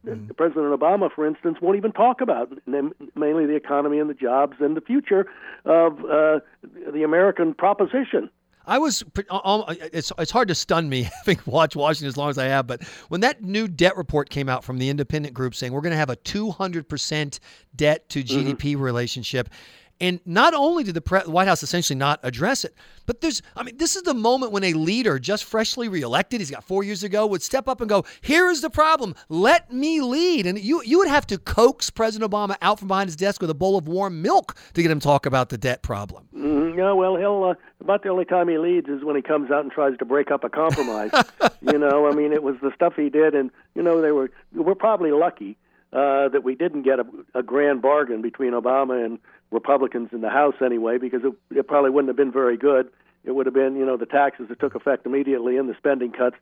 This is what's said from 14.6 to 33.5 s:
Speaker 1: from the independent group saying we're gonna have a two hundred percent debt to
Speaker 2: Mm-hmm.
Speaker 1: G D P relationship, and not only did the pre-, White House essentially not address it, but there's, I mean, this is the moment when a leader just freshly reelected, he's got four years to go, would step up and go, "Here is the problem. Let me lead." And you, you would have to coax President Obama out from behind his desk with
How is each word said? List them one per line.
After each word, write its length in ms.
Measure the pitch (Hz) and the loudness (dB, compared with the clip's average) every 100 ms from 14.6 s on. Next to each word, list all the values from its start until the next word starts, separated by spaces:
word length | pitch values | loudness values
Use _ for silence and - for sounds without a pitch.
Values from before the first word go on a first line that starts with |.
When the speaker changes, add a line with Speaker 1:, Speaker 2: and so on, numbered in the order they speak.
Speaker 1:
from 160 | - 127 | -4 -4
the 100 | 131 | -2
independent 440 | 147 135 156 147 | -2 -4 -4 -6
group 220 | 123 127 - | -6 -6 -6
saying 160 | 123 | -6
we're 80 | 135 | -4
gonna 160 | 170 156 | -2 0
have 140 | 147 | -2
a 60 | 123 | -4
two 340 | - 208 214 | -6 -4 -4
hundred 360 | 165 190 170 147 | -4 -4 -6 -8
percent 520 | 147 - 151 143 - - - _ | -8 -6 -4 -6 -8 -20 -20 _
debt 340 | 127 151 156 - | 0 2 2 -2
to 100 | 147 | -6
Speaker 2:
Mm-hmm. 40 | 123 135 | -2 -2
Speaker 1:
G 40 | |
D 100 | 139 | -2
P 220 | 131 143 143 | -2 -2 -2
relationship, 720 | 135 120 120 131 110 131 123 - - - _ - | -2 -2 -4 -6 -6 -6 -6 -10 -20 -20 _ -6
and 200 | 180 180 - | -4 -4 -2
not 260 | 175 302 | 4 4
only 320 | 311 285 339 | 4 2 2
did 100 | 214 | -2
the 60 | 165 | -4
pre-, 200 | - 190 | 0 0
White 280 | 170 170 190 | 2 2 4
House 140 | - | 2
essentially 340 | 139 175 160 135 | 0 -2 -2 0
not 240 | 139 147 | 0 0
address 420 | 127 120 185 269 | -4 -2 -2 -2
it, 100 | - _ - - - | -6 _ -20 -16 -8
but 140 | 240 | -4
there's, 180 | 330 233 - - | -4 -4 -10 -14
I 60 | |
mean, 160 | 247 240 | -12 -4
this 180 | 320 381 | -2 -2
is 60 | |
the 100 | 359 | -2
moment 380 | 247 220 262 247 | 0 2 2 0
when 100 | 202 | -2
a 100 | 190 | 0
leader 440 | 156 160 220 220 135 | 0 0 0 0 0
just 260 | 127 208 | -2 -4
freshly 440 | - 220 220 - 233 | -4 -2 -2 -4 -4
reelected, 520 | 185 123 135 202 240 | -4 -2 0 0 -4
he's 100 | 151 | -6
got 140 | 131 | -10
four 200 | - 190 | -4 -4
years 160 | 202 202 | -2 -6
to 80 | 202 | -4
go, 180 | 202 214 | 0 0
would 160 | 190 | -2
step 240 | - 262 269 | -2 -2 -2
up 120 | 262 | -4
and 80 | 220 | 0
go, 160 | 202 - - | 0 0 -8
"Here 280 | - 320 359 | 2 4 4
is 100 | 320 | 2
the 80 | 311 | -2
problem. 440 | 302 311 320 208 - - | 2 4 2 -2 -10 -6
Let 440 | 160 214 339 - | 0 4 4 2
me 280 | 247 294 320 | -4 -2 0
lead." 440 | 254 277 359 320 175 | 0 0 2 2 0
And 120 | 202 | -2
you, 240 | 202 330 | -2 -2
you 140 | 233 339 | 2 4
would 100 | 370 | 4
have 180 | 285 - | 2 0
to 100 | 202 | -6
coax 500 | - - 240 262 - | -2 4 4 4 -8
President 420 | - 226 214 214 | -2 -2 0 -2
Obama 260 | 208 202 208 | 0 -2 0
out 180 | 175 208 | 0 0
from 100 | 196 | 0
behind 200 | 190 196 | -2 -2
his 80 | 151 | -2
desk 240 | 196 196 | -2 -2
with 80 | 165 | -4